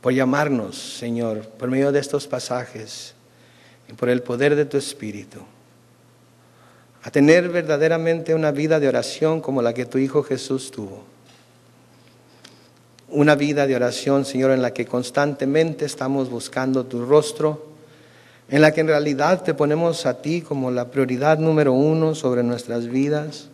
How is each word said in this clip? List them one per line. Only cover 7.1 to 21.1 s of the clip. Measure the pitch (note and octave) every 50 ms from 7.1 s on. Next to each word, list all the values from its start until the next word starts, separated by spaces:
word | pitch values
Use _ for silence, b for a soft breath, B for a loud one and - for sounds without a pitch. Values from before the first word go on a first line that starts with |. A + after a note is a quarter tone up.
tener | - D3 C#3 D3 D#3+ F3+ F3 F3+
verdaderamente | E3+ F3 D#3+ D3 D#3 C#3+ D3+ D#3+ E3 E3 E3 E3 E3 E3 D#3+ - D#3+
una | D#3+ D#3+ D3+
vida | C#3+ C#3 D3+ D#3 D#3+ D#3
de | C#3+ C3+
oración | B2 B2 A#2 - - - D#3 D#3 D#3+ D#3+
como | - - C3+ C3+
la | A#2 A#2 A#2
que | - B2+
tu | B2 - C3
Hijo | C3+ C3+ C3+ D3+ C#3
Jesús | - C3+ B2+ - - C3+ C3 C3 -
tuvo. | - - G#2+ F#2+ F#2+ G2+ - - - _ _ - - _ _ _ _ _ _ _ _ _ _ _ _ b b b b b b b b b b b b b b b b b b _ _ - _ -
Una | - D3 D3 D3+ D3+
vida | C#3 C#3+ D3 D3 C#3+ C#3+ C#3
de | C3
oración, | B2 B2 A#2+ A#2+ - - C#3 C#3 C#3 C3+
Señor, | - - B2+ C3 C3
en | C3+ C3 B2+
la | A#2+ -
que | - A#2+ -
constantemente | - B2 B2 - - D3+ C#3+ D3 C#3+ - C#3 C3+ C#3 D#3 D#3+ E3 D#3+ - D3+
estamos | C#3+ - - B2+ C3+ C#3 C#3 C3+ B2
buscando | A#2+ A#2 A2 - - C3 C3 C3 C3 C3 B2
tu | B2 B2 A#2+ A#2+
rostro, | B2 C#3+ D3+ C#3+ D3 - - D3+ D3+ D3+ D3+ - - B B B B B B B B B B B B B B B B
en | C3+ D3
la | D3+ D#3 D3+
que | D#3
en | D#3+ D#3
realidad | D#3 D3 D3+ D3+ C#3+ C3 C#3+ D#3+ F#3 F3+ F#3
te | - D#3+
ponemos | C#3 D3+ D3 D3+ D#3+ E3+ E3+ D#3+ - - C3
a | B2 -
ti | - D3 E3 F3
como | D#3+ - D3 C#3 C3 B2+
la | B2+ B2 A#2+ B2
prioridad | - C3+ C3+ B2+